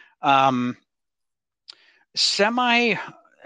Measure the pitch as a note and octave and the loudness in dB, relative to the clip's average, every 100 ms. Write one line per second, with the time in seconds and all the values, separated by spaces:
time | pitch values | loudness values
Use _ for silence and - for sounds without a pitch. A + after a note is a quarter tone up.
0 | - - D3 C3+ C3+ B2+ B2 A#2 _ _ | -20 -6 0 2 2 0 -4 -8 _ _
1 | _ _ _ _ _ _ _ - _ _ | _ _ _ _ _ _ _ -20 _ _
2 | _ - - - G#3 A#3+ B3 A#3 A#3+ F3+ | _ -4 -4 0 0 0 2 2 0 -2
3 | - - _ _ | -8 -20 _ _